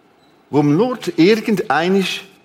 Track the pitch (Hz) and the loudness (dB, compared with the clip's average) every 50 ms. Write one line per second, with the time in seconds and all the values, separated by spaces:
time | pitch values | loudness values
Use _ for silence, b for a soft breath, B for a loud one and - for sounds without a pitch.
0 | _ _ _ _ _ _ _ _ _ _ - 143 147 147 143 165 233 254 247 240 | _ _ _ _ _ _ _ _ _ _ -2 0 2 2 2 0 0 -2 -4 -6
1 | - - 175 - 160 185 226 220 214 - 220 180 - - 131 147 165 180 190 196 | -8 -6 0 2 2 4 2 2 0 -2 -2 -2 -2 -2 -2 -2 0 0 0 0
2 | 190 - - - - - _ _ _ | 0 -2 -6 -10 -12 -16 _ _ _